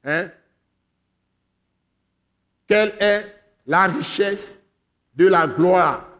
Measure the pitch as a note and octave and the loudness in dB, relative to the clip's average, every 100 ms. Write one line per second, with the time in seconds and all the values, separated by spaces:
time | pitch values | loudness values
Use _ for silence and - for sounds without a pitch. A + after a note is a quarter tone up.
0 | C#3 D#3 F3+ - _ _ _ _ _ _ | -4 -6 -6 -14 _ _ _ _ _ _
1 | _ _ _ _ _ _ _ _ _ _ | _ _ _ _ _ _ _ _ _ _
2 | _ _ _ _ _ _ _ G#3 G#3+ - | _ _ _ _ _ _ _ 0 0 -2
3 | G#3 G#3 G#3 - _ _ - E3 F#3+ E3 | 0 0 -4 -20 _ _ -2 0 0 -2
4 | D3+ - G3+ G3 - - _ _ _ _ | -6 -4 -2 -4 -10 -16 _ _ _ _
5 | _ B2+ F#3 F3+ D#3+ D3+ F3 F#3 D#3+ A#2+ | _ 0 2 4 0 0 2 2 2 -2
6 | - | -12